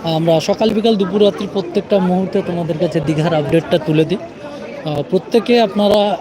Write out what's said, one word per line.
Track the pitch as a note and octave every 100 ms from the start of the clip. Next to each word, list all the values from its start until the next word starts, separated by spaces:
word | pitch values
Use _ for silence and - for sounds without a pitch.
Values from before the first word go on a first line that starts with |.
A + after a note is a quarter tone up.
আমরা | E3 D#3+ E3 E3
সকাল | D3+ G3 A3
বিকাল | G#3+ A3+ G#3+
দুপুর | F#3 G3+
রাত্রি | G3+ - G3+
প্রত্যেকটা | G3+ F#3 - G3 G3+
মুহূর্তে | F#3 F3+ F#3+ G3+
তোমাদের | F3+ E3+ E3 D#3
কাছে | F3+ E3
দীঘার | D3 D3+ D#3+
আপডেটটা | D#3+ C#3+ E3 D#3 E3+
তুলে | D#3 D#3 D#3+
দিই। | G3 - - D4 C#4+ G#3+ A#3 D#3
আহ, | D3 C#3+
প্রত্যেকে | F#3 - A#3 G#3+ A#3+
আপনারা | A3 G#3 G3+ G#3 G#3 G3